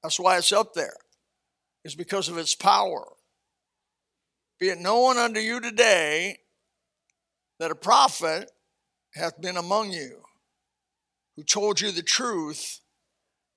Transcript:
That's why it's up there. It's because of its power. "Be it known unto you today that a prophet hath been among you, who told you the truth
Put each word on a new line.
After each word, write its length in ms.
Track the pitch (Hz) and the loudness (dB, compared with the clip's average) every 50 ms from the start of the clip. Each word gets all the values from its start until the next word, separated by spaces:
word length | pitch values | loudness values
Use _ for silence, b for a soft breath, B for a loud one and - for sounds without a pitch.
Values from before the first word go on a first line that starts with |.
| - | -4
That's 180 | 160 - - | -4 -4 2
why 160 | 180 185 185 | 4 4 4
it's 160 | 175 170 - 208 | 4 4 2 2
up 220 | 202 220 - - | 2 2 0 -2
there. 240 | 170 151 - - - _ _ _ _ _ _ _ _ _ _ _ _ _ _ _ _ _ | -6 -6 -6 -8 -16 _ _ _ _ _ _ _ _ _ _ _ _ _ _ _ _ _
It's 100 | - 143 | -16 -14
because 340 | 156 175 - 190 196 185 156 | -14 -10 -6 -4 -4 -4 -4
of 80 | 175 | -6
its 180 | 165 165 151 - | -6 -4 -4 -4
power. 540 | - - 190 196 202 208 190 170 - - - - _ _ _ _ _ _ _ _ _ _ _ _ _ _ _ _ _ _ _ _ _ _ _ _ _ _ _ _ _ | 0 2 4 4 4 2 0 -4 -8 -10 -14 -20 _ _ _ _ _ _ _ _ _ _ _ _ _ _ _ _ _ _ _ _ _ _ _ _ _ _ _ _ _
"Be 100 | 180 190 | -4 -4
it 100 | 185 170 | -2 -2
known 400 | 170 185 214 240 247 262 254 240 | -2 0 2 4 4 4 4 4
unto 220 | 233 233 226 214 | 0 0 0 -2
you 180 | 220 220 233 247 | -4 -4 -4 -4
today 880 | 233 240 220 214 240 226 202 175 160 151 151 156 175 196 190 - _ _ _ _ _ _ _ _ _ _ _ _ _ _ _ _ _ _ _ _ _ _ _ _ | -6 -6 2 4 6 6 6 4 4 0 0 -2 -2 -4 -8 -12 _ _ _ _ _ _ _ _ _ _ _ _ _ _ _ _ _ _ _ _ _ _ _ _
that 140 | 165 165 160 | -6 -6 -6
a 20 | |
prophet 800 | 165 - 190 233 269 277 262 - - 170 160 156 170 208 - _ _ _ _ _ _ _ _ _ _ _ _ _ | -4 2 4 6 6 6 4 2 0 -4 -4 -4 -4 -8 -12 _ _ _ _ _ _ _ _ _ _ _ _ _
hath 280 | 156 170 165 156 - | -8 -8 -8 -8 -8
been 160 | 156 180 180 | -10 -8 -8
among 340 | 180 170 175 196 214 220 202 | -8 -4 -2 -2 -2 -2 -4
you, 340 | 185 170 143 127 117 - _ - _ _ _ _ _ _ _ _ _ _ _ _ _ _ _ _ _ _ _ _ _ | -8 -10 -12 -12 -16 -20 _ -20 _ _ _ _ _ _ _ _ _ _ _ _ _ _ _ _ _ _ _ _ _
who 80 | - 151 | -16 -4
told 380 | - - 214 202 208 202 - | -2 -2 0 0 -2 -2 -2
you 100 | 202 214 | -4 -4
the 140 | 185 170 170 | -6 -6 -4
truth 760 | - - - 254 247 220 175 156 151 151 - - - - - _ _ _ _ _ _ _ _ _ _ _ _ _ _ _ | -2 -2 -2 -2 -4 -4 -6 -6 -8 -10 -12 -12 -12 -14 -16 _ _ _ _ _ _ _ _ _ _ _ _ _ _ _